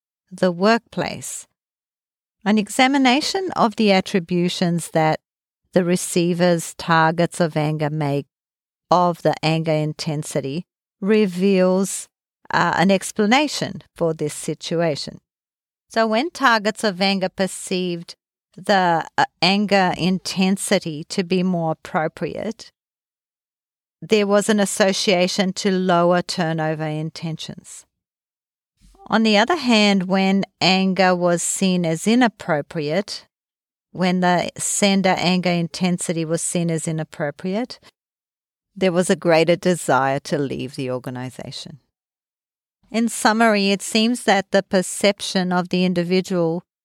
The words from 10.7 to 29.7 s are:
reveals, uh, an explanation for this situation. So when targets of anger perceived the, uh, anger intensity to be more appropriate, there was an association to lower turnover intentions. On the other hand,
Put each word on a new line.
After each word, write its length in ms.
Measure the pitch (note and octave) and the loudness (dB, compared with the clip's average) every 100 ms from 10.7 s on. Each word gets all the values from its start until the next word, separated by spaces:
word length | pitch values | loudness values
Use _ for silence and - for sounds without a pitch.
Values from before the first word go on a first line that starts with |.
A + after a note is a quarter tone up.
| _ _ _ | _ _ _
reveals, 1080 | G3 G#3+ G#3 F3 G3 F#3 F#3 F#3 G3 - - _ _ _ - | 0 2 2 2 2 4 4 2 -2 -6 -14 _ _ _ -4
uh, 200 | D#3+ E3+ - | 0 2 2
an 140 | F#3 | 2
explanation 920 | F#3+ - - G#3 C4 D4+ - C3 - - | 2 -2 -2 2 2 0 -4 -8 -10 -14
for 200 | - E3+ | -4 -4
this 180 | D#3+ D3 | -2 -6
situation. 840 | - - D3+ - E3 E3+ C#3 - - _ _ _ _ _ _ _ | -6 -8 -8 -4 -2 -2 -2 -8 -16 _ _ _ _ _ _ _
So 160 | A3+ A3+ | -2 0
when 240 | A3 E4 | 0 -2
targets 540 | - C4+ A3+ G3+ A3 | 0 2 2 0 -2
of 180 | A3 F3+ | -2 0
anger 260 | G3 G3 F#3 | 0 0 -2
perceived 880 | - F#3+ - - F#3 F3+ E3+ F3 - _ _ _ | -2 -4 -4 -6 -4 -4 -6 -10 -20 _ _ _
the, 520 | - F#3+ G3 F3+ E3 - - | -6 0 2 4 2 0 -2
uh, 60 | - _ | -2 _
anger 520 | F3 G3 G#3 G3+ F3+ C3+ | 0 2 2 2 2 0
intensity 1080 | E3 F#3 - F3+ F#3 G3 - F#3+ E3+ D3 | 0 -2 -4 0 0 0 0 -2 -2 -8
to 180 | E3+ - | -6 -6
be 200 | E3+ F#3 | 0 0
more 300 | F#3 F3 D#3+ | 0 0 -2
appropriate, 1000 | D#3+ - E3+ D#3+ - E3+ - G#3 - - _ _ _ _ _ _ _ _ _ _ _ _ _ | -4 -6 -4 -4 -4 -8 -6 -10 -10 -18 _ _ _ _ _ _ _ _ _ _ _ _ _
there 260 | D#3+ G#3+ G3+ | 0 2 4
was 220 | G#3 G#3 | 2 4
an 100 | G#3+ | 2
association 920 | G3 - G3 G3 - F3+ F#3 - F#3+ | 0 2 0 2 2 2 2 0 -2
to 180 | - G3+ | -2 -2
lower 520 | F#3 F#3 F3 F3 F3+ | 0 2 2 4 2
turnover 640 | - - D#3+ E3 D#3 D#3 D#3 | 0 -4 -2 -2 -4 -4 -4
intentions. 960 | D3+ D#3 - E3+ D#3+ - - - - - _ _ _ _ _ _ _ _ _ _ - - | -6 -8 -8 -10 -10 -12 -16 -20 -20 -20 _ _ _ _ _ _ _ _ _ _ -20 -2
On 120 | A3 | 0
the 160 | A3 G3+ | 4 4
other 180 | A#3 F4 | 2 0
hand, 480 | B3 | 2